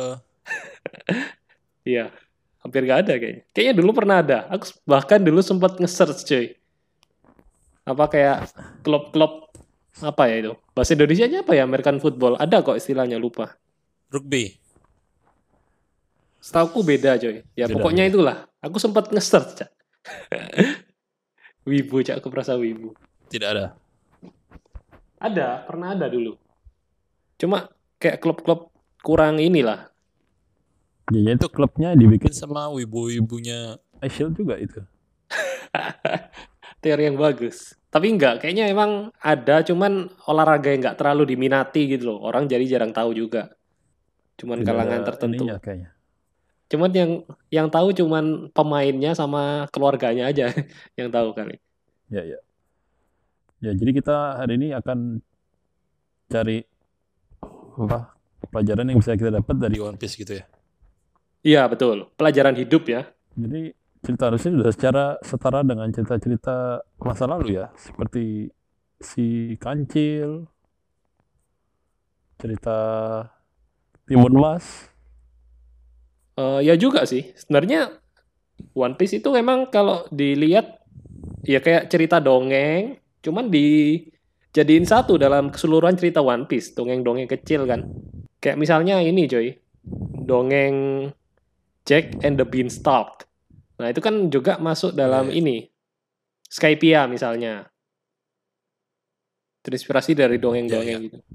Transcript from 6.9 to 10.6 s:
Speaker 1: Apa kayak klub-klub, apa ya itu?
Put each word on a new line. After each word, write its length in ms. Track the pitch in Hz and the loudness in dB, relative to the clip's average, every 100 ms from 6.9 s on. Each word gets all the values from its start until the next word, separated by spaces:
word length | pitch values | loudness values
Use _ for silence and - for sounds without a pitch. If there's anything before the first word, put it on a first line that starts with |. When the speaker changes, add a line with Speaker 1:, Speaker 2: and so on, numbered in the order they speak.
| _ _ _ _ _ _ _ _ _ | _ _ _ _ _ _ _ _ _
Speaker 1:
Apa 220 | - 135 151 | -6 -2 2
kayak 460 | 151 139 135 123 - - - | 4 2 2 -6 -16 -20 -8
klub-klub, 680 | 151 147 - 156 156 - - - _ _ _ - | -2 -2 0 2 2 0 -20 -20 _ _ _ -10
apa 260 | 151 143 127 | -4 2 2
ya 80 | 113 | 2
itu? 160 | 107 117 | -4 -10